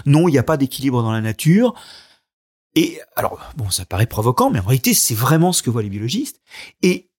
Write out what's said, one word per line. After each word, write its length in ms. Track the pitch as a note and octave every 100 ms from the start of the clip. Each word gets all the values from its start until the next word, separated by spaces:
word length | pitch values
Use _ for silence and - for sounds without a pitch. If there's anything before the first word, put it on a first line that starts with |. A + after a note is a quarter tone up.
| D3
Non, 220 | D3+ F3
il 40 |
n'y 60 | C#3
a 40 |
pas 140 | A#2 D#3
d'équilibre 460 | C3+ - C3+ B2
dans 100 | A2+
la 80 | A2
nature. 540 | A2 G#2+ D3+ F#3+ B3 - - - - _ _ _ _ _ _
Et 240 | D#3+ - D#3 - -
alors, 220 | G#2+ - -
bon, 140 | - G#2
ça 160 | -
paraît 220 | F#2 F2+ A#2
provoquant, 420 | - A2+ B2+ C4+
mais 120 | D3
en 40 |
réalité, 300 | F#2+ C3 B3+
c'est 220 | A3 - G#2+
vraiment 360 | B2+ D#3+ F3+
ce 100 | F3
que 60 | -
voient 140 | A2+
les 80 | G#2
biologistes. 500 | G2+ A#2 G3 D4+ - _ - - _
Et 300 | F3+ F#3 _